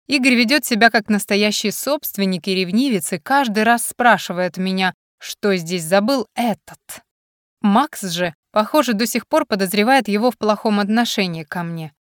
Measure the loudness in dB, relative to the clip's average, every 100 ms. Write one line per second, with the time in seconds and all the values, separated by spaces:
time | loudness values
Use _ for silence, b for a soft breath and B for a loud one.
0 | -4 0 4 4 4 2 0 4 4 4
1 | 0 -2 0 0 0 0 -4 -4 -4 -4
2 | -4 -4 -2 -2 -2 -2 0 0 2 0
3 | -2 -6 0 0 0 0 2 0 -2 0
4 | 4 2 0 -4 -4 -4 -2 0 -2 -4
5 | _ _ -16 -4 -2 0 -2 -6 0 2
6 | 2 0 -2 -4 -2 -4 -8 -20 -20 -20
7 | _ _ _ _ _ _ 2 2 2 -4
8 | -6 -4 -4 -6 _ -2 2 2 2 0
9 | -2 -4 -2 -2 0 -2 0 0 2 2
10 | 2 0 0 0 -2 0 0 0 0 0
11 | 0 -2 -4 -6 -8 -8 -8 -8 -10 -16